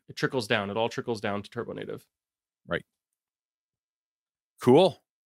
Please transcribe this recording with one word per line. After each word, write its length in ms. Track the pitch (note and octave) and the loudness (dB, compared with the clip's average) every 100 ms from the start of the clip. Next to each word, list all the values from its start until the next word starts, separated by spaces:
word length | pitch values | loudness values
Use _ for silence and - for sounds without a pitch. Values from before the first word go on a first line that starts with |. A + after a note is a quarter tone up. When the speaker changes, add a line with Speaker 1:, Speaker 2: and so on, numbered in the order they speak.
| - | -20
Speaker 1:
it 80 | - | -6
trickles 300 | D3+ C3 G#2+ | -4 -2 -2
down. 220 | A#2 G2 | -2 -2
It 60 | G#2 | -2
all 140 | A#2 | -2
trickles 320 | - B2 A2 | -4 -6 -4
down 220 | G#2+ G2+ | -4 -6
to 60 | G2+ | -6
Turbo 220 | A#2 G2 | -10 -10
Native. 320 | G2+ G2+ G#2 - _ _ _ _ _ - | -10 -10 -12 -14 _ _ _ _ _ -8
Speaker 2:
Right. 160 | E2+ - _ _ _ _ _ _ _ _ _ _ _ _ _ _ _ _ - | -6 -8 _ _ _ _ _ _ _ _ _ _ _ _ _ _ _ _ -2
Cool. 420 | - C#3 F#3 - _ _ | 6 6 6 2 _ _